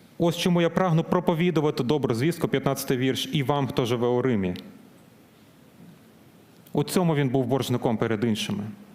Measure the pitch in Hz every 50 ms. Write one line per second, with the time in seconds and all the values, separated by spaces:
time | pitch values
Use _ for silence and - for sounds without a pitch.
0 | - - - - 170 170 160 - - 185 175 175 170 165 170 - 185 180 160 165
1 | 160 - - 180 - - 170 156 180 180 156 160 147 151 147 - 131 120 151 143
2 | 123 117 117 110 135 170 165 - - 120 - 131 - 139 135 135 - - 139 120
3 | 127 131 131 135 - - - 151 131 123 147 143 135 110 - 143 131 110 127 117
4 | 120 120 123 123 123 131 120 101 92 90 87 - - - - - - - - -
5 | - - - - - - - - - - - - - - - - - - - -
6 | - - - - - - - - - - - - - - - 147 147 - - 196
7 | 180 165 156 143 143 127 120 135 127 113 135 131 117 - 123 117 - 135 113 107
8 | 117 113 113 104 120 117 107 107 - - 101 - 104 - - - - -